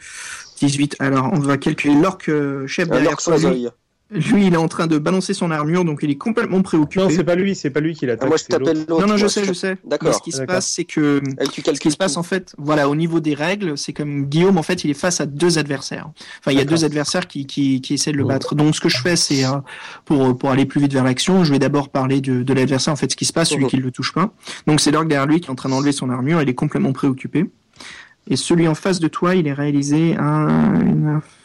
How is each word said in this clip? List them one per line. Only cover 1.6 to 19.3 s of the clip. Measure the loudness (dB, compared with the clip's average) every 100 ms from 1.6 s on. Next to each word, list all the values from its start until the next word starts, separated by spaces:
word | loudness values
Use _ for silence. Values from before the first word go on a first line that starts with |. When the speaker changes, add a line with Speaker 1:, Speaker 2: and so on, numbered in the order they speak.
| 0 0 2
Speaker 1:
l'orque, | 4 4 0 -2
euh, | -2 -2 -6 -6
chef | -4 -2
Speaker 2:
Un |
Speaker 1:
derrière | 0 0
Speaker 2:
orque | 0
Speaker 1:
toi, | 0 2
Speaker 2:
sans | 2
Speaker 1:
lui. | 0 -4
Speaker 2:
œil. | -10 _ _ _
Speaker 1:
Lui, | -6 2 4 4
il |
est | 4
en | 2
train | -2 0
de | 0
balancer | 2 0 -2
son | -2 -2
armure, | -2 0 0
donc | 0 0
il | -2
est | -2
complètement | -2 -2 0 0
préoccupé. | 2 2 2 2
Speaker 3:
Non, | 2
c'est | 2
pas | 2 0
lui, | 0
c'est | -2 -2
pas | -2
lui | -2
qui | -2 -4
l'attaque, | -2
Speaker 2:
Ah, | 0
moi, | 0
je |
Speaker 3:
c'est | 0 -2
l'autre. |
Speaker 2:
t'appelle | 0 -2 0
l'autre, | 0
Speaker 1:
Non, | 2
non, | 2
je |
Speaker 2:
moi, | 2
Speaker 1:
sais, | 0
Speaker 2:
je | -2
Speaker 1:
je |
sais. | -2 -4 -6
Speaker 2:
D'accord. | -6 -2 0
Speaker 1:
Mais |
ce | -2
qui | -4
se | -6
Speaker 3:
D'accord. | -4 -2
Speaker 1:
passe, | -2
c'est | -6
que, | -4 0 2 2 -2 -4
Speaker 2:
Elle, | -6
tu |
Speaker 1:
ce |
qui | -4
Speaker 2:
calcules | -4 -2 -2
Speaker 1:
se | 0
passe, | -2
Speaker 2:
tout. | -2
Speaker 1:
en |
fait, | -4 -6 -6 -8
voilà, | -2 0 2
au | 0
niveau | 0 0
des | -2
règles, | -2 -2 -2 -4 -6
c'est | -8
comme | -8 -6 -4 0
Guillaume, | 2 4 4
en |
fait, | 0 -2
il | -2
est |
face | -2 -2 -2
à | -4
deux | 0 2 2
adversaires. | -2 -6 -8 -12 -12 -18 -20 -8
Enfin, | 0
il |
y | 0
a |
Speaker 3:
D'accord. | 2 2
Speaker 1:
deux |
adversaires | 0 0 -2 -4 -4
qui, | -8 -6
qui, | -2 0 0
qui | -2
essaient | -4 -2
de | -2
le |
Speaker 3:
Ouais. | 0
Speaker 1:
battre. | -2 -2 2
Donc, | 2
ce | 2
que | 0
je | 0
fais, | 0
c'est, | 0 0